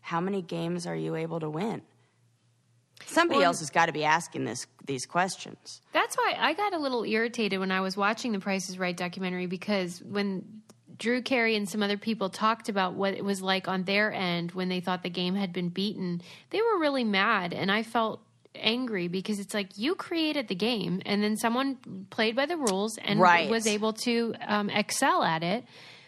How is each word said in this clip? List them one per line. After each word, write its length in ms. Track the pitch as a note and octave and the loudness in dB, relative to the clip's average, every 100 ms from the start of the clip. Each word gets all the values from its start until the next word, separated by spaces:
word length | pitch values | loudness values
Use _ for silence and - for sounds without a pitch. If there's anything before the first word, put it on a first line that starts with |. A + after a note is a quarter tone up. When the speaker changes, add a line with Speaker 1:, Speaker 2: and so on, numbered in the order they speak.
| - | -4
Speaker 1:
How 140 | E3+ | -2
many 200 | F#3 G3 | -2 -2
games 440 | E3+ E3+ E3 F3 E3+ | -4 -4 -2 -4 -4
are 100 | E3 | -4
you 200 | D#3+ D#3+ | -4 -4
able 240 | E3 E3 | -4 -4
to 100 | D#3 | -4
win? 320 | D3+ A3 E3 - _ _ _ _ _ _ _ _ _ _ - - | -4 -4 -6 -10 _ _ _ _ _ _ _ _ _ _ -20 -2
Somebody 340 | - E4+ C4+ | 2 4 4
Speaker 2:
Well, 80 | F3 | 4
Speaker 1:
else 120 | F3 | 2
has 100 | D#3 | 0
gotta 220 | F3 E3 | 2 4
be 120 | D3+ | 2
asking 420 | D3+ D#3+ - - C3 | 2 2 0 -6 -6
this, 200 | A2+ - _ - | -6 -10 _ -8
these 200 | C3+ - | -6 -2
questions. 760 | E3+ F#3 - - - - - _ | 0 0 -2 -12 -16 -18 -20 _
Speaker 2:
That's 240 | D#4 A4+ - | 0 0 0
why 200 | A4+ - | 0 2
I 160 | A#3+ | 0
got 200 | D#4 G#4 | 2 -2
a 40 | F4+ | 0
little 260 | C#4 B3 | -2 -2
irritated 560 | G3+ A3 A#3 A#3 G#3 G3 | 0 0 0 0 0 0
when 120 | F#3+ | 0
I 100 | F#3+ | 0
was 160 | F#3+ G3 | 0 0
watching 340 | G3+ G#3+ B3+ | 0 0 -2
the 80 | G3+ | -2
Price 300 | G3+ F#3+ F#3 | -2 -2 -4
is 80 | F#3 | -4
Right 160 | F3+ F3+ | -4 -2
documentary, 500 | F3+ F3 F#3 F3+ F3+ | -6 -4 -4 -2 -4
because 560 | F3+ G3 G3+ F3+ F3 | -4 -2 0 0 -6
when 580 | - G3+ G3+ F#3+ - - - - _ - | -6 -2 -2 -2 -8 -16 -20 -20 _ -6
Drew 220 | A3 B3 | 0 0
Carey 340 | A#3+ C4 A3+ G#3+ | 2 2 4 2
and 120 | G3+ | 0
some 160 | G#3+ | 0
other 140 | G3+ G3+ | 0 0
people 320 | A3+ A3 G3 | -2 0 -2
talked 400 | - A3 A3+ - | 2 2 2 -2
about 240 | G3 F#3 | 0 0
what 200 | F3 G3 | 2 0
it 120 | F#3+ G3+ | 0 -2
was 160 | G3 | -2
like 260 | F#3+ F#3+ F#3 | 2 0 2
on 160 | F#3+ | -2
their 300 | F#3 G3 G#3+ | 2 2 2
end 380 | - F3+ E3+ E3+ | 0 0 0 -2
when 180 | F3+ F#3 | -2 -2
they 100 | F3+ | -2
thought 240 | F3+ F3+ | -2 -2
the 60 | F#3 | -2
game 260 | F3 F3+ G3 | -2 0 0
had 160 | G3 | -2
been 180 | F3 F3 | -2 -2
beaten, 520 | F3 G3+ G3+ F#3 F3 - - _ | 0 -2 -2 -4 -4 -6 -20 _
they 100 | F4 | 0
were 180 | A4+ G4+ | 2 4
really 240 | D4+ C4+ | 2 2
mad, 500 | A3+ F#3+ G3+ G#3+ F3+ | 2 4 4 2 0
and 180 | F3 F3+ | -2 0
I 120 | G#3 | 0
felt 380 | A3+ A#3+ A3 - _ _ - - | 0 0 0 -4 _ _ -20 -2
angry 520 | G#3+ A#3+ B3+ G#3 F3 | 0 0 -2 -2 -2
because 320 | F#3 F3+ G3+ | -2 -4 -6
it's 140 | G3 | -4
like, 240 | G#3+ G3 G3+ | -4 -4 -4
you 180 | B3 F#4+ | -2 -2
created 520 | - E4 D#4 D4 A#3 | -4 -2 0 -2 -2
the 80 | F#3 | -2
game, 460 | G#3+ A#3+ F3+ F3+ - | 0 0 -2 -4 0
and 180 | G3+ | 2
then 120 | G#3 G#3+ | 2 2
someone 680 | A#3 A#3+ C4+ B3+ - F#3+ F#3+ | 0 2 0 -4 -10 -14 -10
played 260 | - A3 A#3+ | 0 0 2
by 100 | C#4+ | 0
the 100 | E4+ | 2
rules 400 | B3 F#3+ G#3+ - | 2 2 -2 -4
and 200 | - G3+ | 0 6
Speaker 1:
Right. 300 | F3+ E3+ E3 | 8 8 6
Speaker 2:
was 160 | A3+ A3 | 2 2
able 260 | G#3 A3 | 2 0
to, 420 | A3 - A#3 A#3 - - | 0 0 2 0 -4 -2
um, 240 | G#3 G#3 | 0 2
excel 540 | G#3+ G#3 - C#4 F4+ | 0 0 2 2 4
at 200 | G#3+ D#3+ | 2 2
it, 220 | E3+ G#3+ - - - - | 0 -2 -6 -20 -20 -20